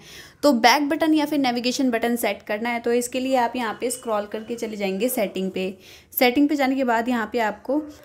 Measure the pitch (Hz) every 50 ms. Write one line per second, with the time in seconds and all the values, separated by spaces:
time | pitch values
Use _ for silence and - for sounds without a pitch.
0 | - - - - - - - _ - 285 285 233 220 240 240 294 294 285 320 311
1 | 339 320 311 311 294 294 311 294 269 254 240 247 226 247 247 - 285 254 233 226
2 | 226 233 240 233 - 214 202 202 - - 214 214 226 240 240 233 233 240 233 240
3 | 240 247 - 262 254 262 262 254 240 233 233 254 240 220 202 - - 233 - -
4 | - 233 220 208 208 214 - 220 220 220 240 233 233 214 214 202 202 190 190 190
5 | 202 254 254 247 208 190 - 190 190 190 180 185 185 190 202 - - - - -
6 | - _ - - 269 247 247 302 285 294 320 285 277 254 269 262 269 247 233 226
7 | 233 233 254 233 214 214 - 240 226 214 208 - - - 262 302 302 - - -
8 | -